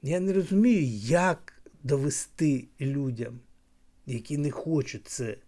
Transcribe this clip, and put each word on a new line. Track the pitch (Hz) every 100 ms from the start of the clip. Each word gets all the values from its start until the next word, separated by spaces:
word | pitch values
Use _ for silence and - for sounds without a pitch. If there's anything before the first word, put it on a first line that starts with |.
Я | 139 175
не | 190
розумію, | 190 175 190 233 214 139 107
як | 110 170 180 170 - - - _
довести | 131 143 147 147 - - 156 131 127 _
людям, | 135 139 135 117 117 120 _ _ _ _ _ _ -
які | 117 - 147
не | 147
хочуть | - - 160 127 104 -
це | - 117 107